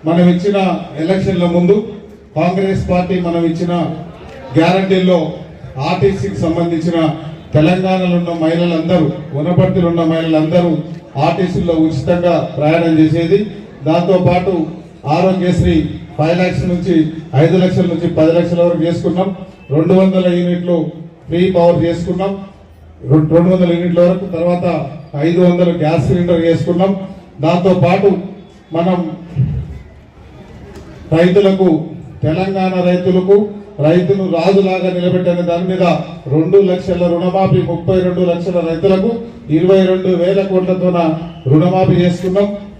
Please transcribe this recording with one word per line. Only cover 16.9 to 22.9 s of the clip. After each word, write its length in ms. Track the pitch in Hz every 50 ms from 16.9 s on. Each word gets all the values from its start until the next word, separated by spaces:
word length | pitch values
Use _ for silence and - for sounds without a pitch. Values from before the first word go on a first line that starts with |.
| 170 160 151 - - - - - - 131
ఐదు 140 | 160 160 185 180
లక్షల 240 | 180 - - - 180 175
నుంచి 160 | 165 156 170 160 - 156
పది 140 | 156 165 170
లక్షల 240 | 175 175 170 175 170 175
వరకు 140 | 175 170 156 160
చేసుకున్నాం. 420 | 170 165 - - 185 165 190 196 196 - - - - - - - - 135
రెండు 200 | 156 165 175 185 190
వందల 280 | 190 190 185 185 180 180 175
యూనిట్లు 400 | 175 175 175 175 170 175 175 175 165 151 151 - - - - - - - -
ఫ్రీ 120 | 165 175 185 190 180
పవర్ 220 | 175 170 175 156 - 165
చేసుకున్నాం, 480 | 170 170 170 - 190 175 185 196 202 196 196 - - - - - - - - - -